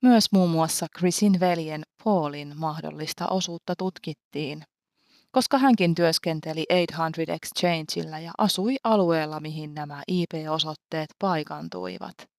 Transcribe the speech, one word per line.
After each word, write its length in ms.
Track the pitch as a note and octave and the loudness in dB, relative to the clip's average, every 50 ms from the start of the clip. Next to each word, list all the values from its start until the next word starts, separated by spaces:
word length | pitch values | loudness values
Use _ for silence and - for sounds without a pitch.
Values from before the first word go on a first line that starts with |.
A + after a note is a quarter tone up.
| - | 8
Myös 240 | B3+ B3 A3+ G#3 - - | 8 8 8 6 6 4
muun 180 | F#3+ F#3 F3 | 4 4 4
muassa 360 | E3 D#3+ D#3+ D#3+ - - - D#3+ _ - | 4 2 2 0 0 -4 -6 -6 _ 0
Chrisin 420 | F3+ F#3 E3+ - G#3 G#3 F#3+ F3+ | 0 0 2 4 4 4 4 4
veljen 420 | F3+ F3+ F3 E3+ D#3+ D#3 D#3 D3+ D#3 _ _ _ - | 4 2 2 0 -2 -6 -8 -10 -12 _ _ _ 0
Paulin 540 | A3 G#3 F#3 D#3 D3 C#3+ D3 D3 C#3+ D3 D3 | 2 2 2 2 0 -4 -6 -10 -12 -10 -6
mahdollista 720 | D#3+ D#3 D3+ D#3 D#3 D#3 D3+ D3 D3+ D#3+ - - F3 - | -6 -4 -4 -6 -8 -10 -8 -8 -8 -8 -6 -4 -4 -2
osuutta 460 | - F#3+ F3+ - E3+ E3 _ - F3+ - | 0 -2 -2 -4 -8 -10 _ -6 -6 -4
tutkittiin, 840 | F#3 F#3 F#3 - - - D#3 _ _ _ _ C#3 D3+ C3+ D3 D3+ D#3 _ _ _ _ _ _ _ _ _ _ _ _ _ _ | -4 -6 -6 -6 -10 -12 -12 _ _ _ _ -8 -6 -6 -8 -10 -14 _ _ _ _ _ _ _ _ _ _ _ _ _ _
koska 260 | C4 B3 - - C4+ | 0 2 2 2 4
hänkin 360 | B3+ C4+ B3 G#3+ F#3 F3 E3 | 6 6 6 6 6 2 4
työskenteli 720 | D#3+ F3 E3 D#3+ - - F3+ D#3+ D#3 D3+ D#3+ D#3 D#3 D#3+ - | 4 4 2 2 2 0 -2 -4 -4 -4 -6 -6 -6 -2 2
Eight 300 | - F3+ F3 E3 D#3 D#3 | 2 2 2 0 -2 -4
hundred 300 | E3 D#3+ D#3+ E3 E3 D#3 | -4 -4 -2 -4 -4 -4
Exchangeillä 880 | E3+ E3 - - - - - F3 E3+ D#3+ D#3 D#3+ - E3+ E3 D#3+ D#3 D#3 | -4 -6 -6 -8 -6 -2 0 0 0 0 -2 -6 -6 -8 -8 -8 -10 -12
ja 140 | D#3+ E3+ E3+ - | -12 -14 -4 0
asui 380 | G#3+ G3+ - - F#3+ A3 C4 C4+ _ | 0 0 2 0 0 -2 -2 -2 _
alueella, 560 | A#3 A3 G#3 F#3+ E3+ E3 D#3+ D#3 D3+ D#3 D3+ | 2 4 4 4 4 4 2 0 -2 -6 -8
mihin 340 | D3+ D#3 D#3 D#3 D3+ D3+ D3+ | -10 -8 -10 -10 -10 -10 -10
nämä 280 | D3+ D3+ D3 C#3+ C#3+ C#3+ - | -10 -10 -10 -10 -14 -6 -2
I 160 | F3+ F3+ E3+ | 0 0 0
P-osoitteet 840 | - - D#3+ D#3 D#3 D#3 D#3+ D3 D#3 D#3 - _ _ - D#3+ D#3 D3+ - _ | -2 -4 -8 -4 -4 -2 -2 -2 -4 -6 -12 _ _ -6 -6 -6 -8 -8 _
paikantuivat. 1000 | - G3 F3+ D#3+ D3+ - D3+ D3+ D#3 E3 - - F#3 F#3 - - - - F3+ _ - _ _ | -2 0 0 0 -2 -6 -10 -12 -10 -10 -10 -10 -10 -10 -10 -10 -12 -14 -16 _ -20 _ _